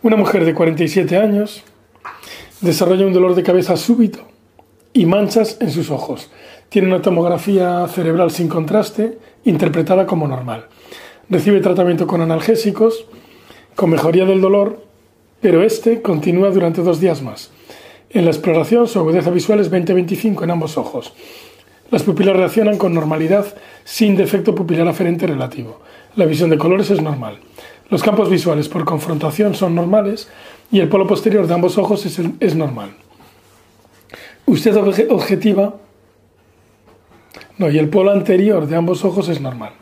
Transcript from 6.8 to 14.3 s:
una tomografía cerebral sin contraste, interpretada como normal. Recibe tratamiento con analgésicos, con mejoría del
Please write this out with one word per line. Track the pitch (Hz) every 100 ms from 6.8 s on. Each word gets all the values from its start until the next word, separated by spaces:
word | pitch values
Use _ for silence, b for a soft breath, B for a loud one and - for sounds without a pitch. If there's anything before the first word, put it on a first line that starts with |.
| 185
una | 185
tomografía | 180 170 175 175 - 196 180 175 175
cerebral | 185 165 160 175
sin | 165 165
contraste, | 160 151 208 208 - 226 226 b b
interpretada | 254 156 165 147 160 185 185
como | 170 151
normal. | 127 123 113 - B B B B B B
Recibe | 180 202 196
tratamiento | 185 180 180 170 175
con | 175
analgésicos, | 165 165 165 226 214 196 226 226 - B B B B B B -
con | 175
mejoría | 160 151 170
del | 190